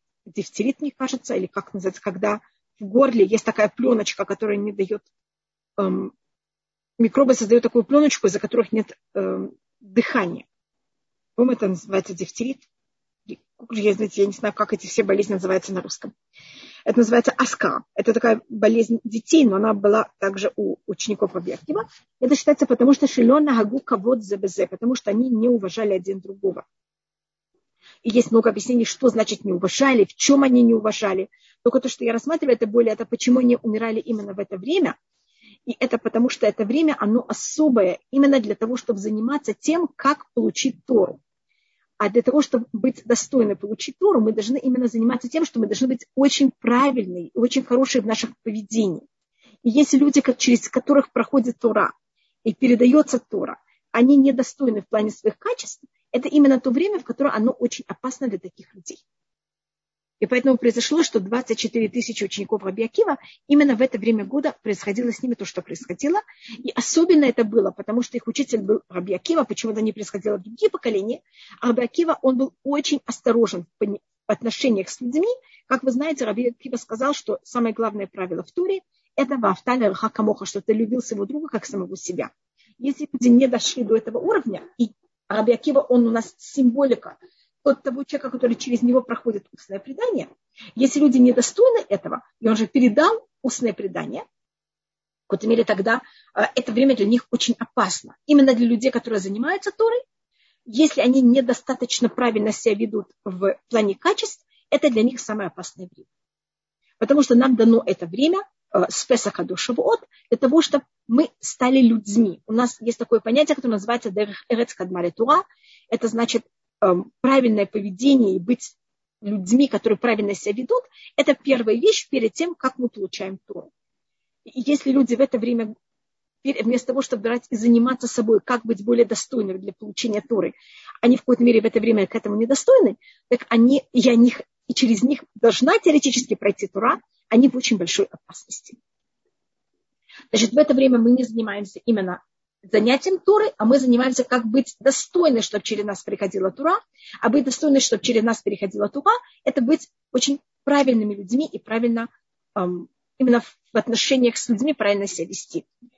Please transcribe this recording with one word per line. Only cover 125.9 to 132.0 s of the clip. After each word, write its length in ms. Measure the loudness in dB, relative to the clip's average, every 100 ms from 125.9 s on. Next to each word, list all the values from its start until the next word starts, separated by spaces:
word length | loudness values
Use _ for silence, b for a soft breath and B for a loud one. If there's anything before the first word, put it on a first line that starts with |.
| _ _ _ _ _
пер-, 200 | -8 -4
вместо 260 | -2 -2 -2
того, 120 | -4
чтобы 220 | -4 -4
брать 240 | -4 -6 -6
и 80 | -2
заниматься 500 | 4 4 4 -2 -6
собой, 340 | -2 2 2
как 260 | 2 -4 -4
быть 180 | -4
более 220 | 0 2 2
достойными 520 | 0 -6 -6 -4 -6
для 140 | -12
получения 480 | -16 -14 -8 -4 -4
Торы, 340 | -2 -2 -2 -6 B B B B
они 160 | 2 2
в 40 |
какой-то 220 | 2 2
мере 200 | 4 4
в 20 |
это 160 | 2 0
время 260 | 2 0